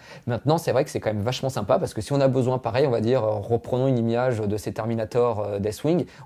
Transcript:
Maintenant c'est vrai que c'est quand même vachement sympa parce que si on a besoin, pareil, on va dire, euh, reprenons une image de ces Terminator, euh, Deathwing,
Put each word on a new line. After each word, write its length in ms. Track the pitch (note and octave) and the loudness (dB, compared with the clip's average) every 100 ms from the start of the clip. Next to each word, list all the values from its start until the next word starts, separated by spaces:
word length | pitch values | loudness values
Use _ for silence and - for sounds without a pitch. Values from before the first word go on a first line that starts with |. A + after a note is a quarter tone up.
| - - - | -20 -10 -4
Maintenant 320 | A#2+ C#3 E3 | -2 2 2
c'est 140 | D3 | 2
vrai 120 | A#2 | 0
que 60 | D3 | 0
c'est 100 | G#2+ | -2
quand 120 | A2 | -2
même 100 | G#2+ | -2
vachement 260 | G#2 B2+ C3+ | -2 -2 -4
sympa 300 | A#2+ G2+ F#3+ | -4 0 0
parce 160 | C#3 | 0
que 80 | - | -6
si 100 | G#2+ | -2
on 80 | C#3 | 2
a 80 | C3+ | 2
besoin, 300 | C3 B2 B2+ | 2 0 -2
pareil, 280 | A#2 A2+ C#3+ | -2 0 2
on 40 | |
va 100 | A#2 | 2
dire, 240 | A2 B2+ | 2 2
euh, 60 | A2 | 2
reprenons 560 | G#2+ G2 A#2 - B2+ C3+ | -2 0 -2 0 0 2
une 120 | B2 | 2
image 420 | A2+ A#2 B2+ A2 | 2 2 0 0
de 160 | G#2 G#2 | -2 -2
ces 140 | - | -4
Terminator, 640 | G2+ A2 A2+ A2 B2 A#2+ G#2 | -4 -4 -2 0 2 2 0
euh, 180 | G#2 G2+ | -2 -2
Deathwing, 460 | G#2 - D3 F3 - - | -2 -2 0 0 0 -8